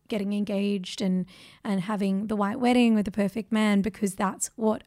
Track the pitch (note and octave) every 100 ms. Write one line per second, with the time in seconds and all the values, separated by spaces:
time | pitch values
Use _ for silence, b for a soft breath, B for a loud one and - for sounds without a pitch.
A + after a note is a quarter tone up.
0 | _ G#3+ G3+ G#3 G#3 G3 G3+ G3+ F#3 -
1 | F#3+ F#3 F3+ B B B - G3 F3+ G#3
2 | G3 F#3+ G#3 G#3+ G3+ A#3+ B3 B3 A#3 G#3+
3 | G#3 G3+ G3 A3+ G3 G#3+ G#3+ G3+ F#3+ -
4 | G3+ F#3 G3 - - - A3 G#3+